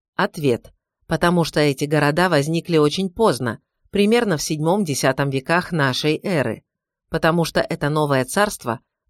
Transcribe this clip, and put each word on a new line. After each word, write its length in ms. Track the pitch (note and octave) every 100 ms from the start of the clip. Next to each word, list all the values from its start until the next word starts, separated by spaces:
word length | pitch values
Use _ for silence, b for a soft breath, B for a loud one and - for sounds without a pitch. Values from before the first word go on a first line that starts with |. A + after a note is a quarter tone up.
| _ -
Ответ. 580 | G3+ - C#3+ A2+ - _ _ _ -
Потому 360 | C3 F3 F3
что 160 | D3+ E3
эти 240 | D3 C3+
города 460 | D3 D3+ D3 D3+ F3+
возникли 480 | D3+ C#3+ E3 E3+ D#3+
очень 320 | D3 F#3 F#3+
поздно, 500 | - A3 C3 A#2+ G#2+ _ _ _
примерно 480 | G3 G3+ A#3+ G#3+ D3+
в 40 |
седьмом-десятом 880 | - D#3 D#3+ G3+ E3+ C3+ C#3 B2+ C#3
веках 440 | C3+ C3+ E3+ -
нашей 480 | E3+ C3+ B2+ D3+ D#3
эры. 400 | G#3 E3 A#2 G#2 _ _ _ _ _
Потому 340 | E3 E3 E3+
что 160 | D#3+ F3+
это 300 | - E3+ D3
Новое 340 | D#3 D3 C3+
Царство 560 | B2+ G3 G3+ - B2+ A2+ _ _